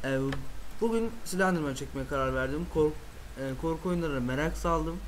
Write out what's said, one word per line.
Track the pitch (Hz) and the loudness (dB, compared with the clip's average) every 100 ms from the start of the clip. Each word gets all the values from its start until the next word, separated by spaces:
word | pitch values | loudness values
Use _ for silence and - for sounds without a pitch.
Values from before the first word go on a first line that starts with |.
Ee, | 135 135 135 135 - - - - | 2 2 2 0 -2 -4 -4 0
bugün | 226 226 226 - | 2 2 0 -2
Slenderman | - 180 190 180 151 | -4 2 4 4 0
çekmeye | 131 135 139 131 | -2 -4 -4 -2
karar | 143 131 | 0 2
verdim. | 131 131 147 175 | 2 0 -2 0
Kork-, | 160 151 151 - - - - | 4 4 2 -10 -12 -12 -6
e, | 135 131 | -4 -2
korku | 160 160 180 | -2 0 0
oyunlarına | 175 165 139 | 0 0 0
merak | 123 131 160 - | 0 0 0 0
saldım. | 175 165 156 175 | 2 2 0 -4